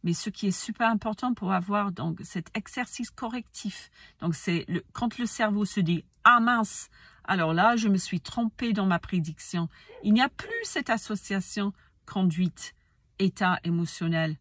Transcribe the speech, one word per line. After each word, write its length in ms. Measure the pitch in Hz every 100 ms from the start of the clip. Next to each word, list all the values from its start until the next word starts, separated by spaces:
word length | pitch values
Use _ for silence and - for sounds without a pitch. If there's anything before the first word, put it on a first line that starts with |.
mais 100 | 175
ce 180 | 170 226
qui 180 | - 202
est 20 |
super 380 | 180 - 214 226
important 440 | 220 226 214 254
pour 200 | 240 185
avoir 400 | 190 180 208 202
donc 280 | 175 165 165
cet 300 | - 180 165 226
exercice 540 | - - 247 - 240
correctif, 800 | - 233 247 - - 208 - - _ - _
donc 140 | 170
c'est 300 | 160 - 170 -
le, 140 | 175 -
quand 260 | - 240 -
le 80 | 240
cerveau 380 | - 220 202
se 160 | 202 -
dit, « 240 | 165 170 - _
Ah 160 | - 240
mince, 500 | 233 240 220 - - - - _
alors 300 | - 190 160
là, 220 | 165 208 240
je 120 | 220
me 80 | 196
suis 240 | - 175
trompée 520 | - - 226 - 233
dans 120 | 208
ma 140 | 190 170
prédiction. » 720 | - 185 160 160 - 180 170 - - -
Il 100 | 208
n'y 80 | 220
a 80 | 254
plus 360 | - - 466
cette 260 | 453 381 -
association 840 | 226 - 208 - 196 - - 202 - _ _
conduite, 680 | - 202 185 160 180 - - _ _ _ _ _
état 420 | 196 - 185 180
émotionnel 760 | 170 170 170 - 165 165 160 156